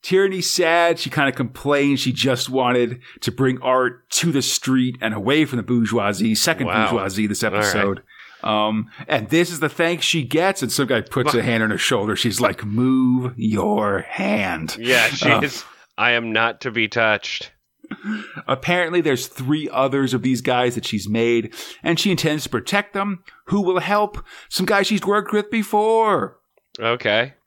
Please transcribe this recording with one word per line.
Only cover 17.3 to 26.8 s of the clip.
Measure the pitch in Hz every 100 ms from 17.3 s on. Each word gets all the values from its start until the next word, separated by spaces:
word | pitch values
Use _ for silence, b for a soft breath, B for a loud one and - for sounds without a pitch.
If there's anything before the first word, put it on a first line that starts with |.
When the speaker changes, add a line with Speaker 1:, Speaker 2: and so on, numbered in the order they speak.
| - - _ _ _ - B 196 214 B 156 -
Speaker 1:
Apparently, | 135 - 180 165 175
there's | 156 127 -
three | - 131 151 147
others | 127 135 139 135
of | 123
these | 123 123
guys | 127 123 123 139
that | -
she's | 107 92
made, | 110 117 117 104 B B B
and | - 165
she | 202
intends | 175 160 151
to | -
protect | 120 - 202 208
them. | 196 202 185 - B -
Who | 202
will | 180 185
help? | 156 208 208 - B B B
Some | - 185
guy | 202
she's | 196 208
worked | 185 208 202
with | 214 208
before. | 226 208 208 220 226 220 175 - _ _ _ _
Speaker 2:
Okay. | -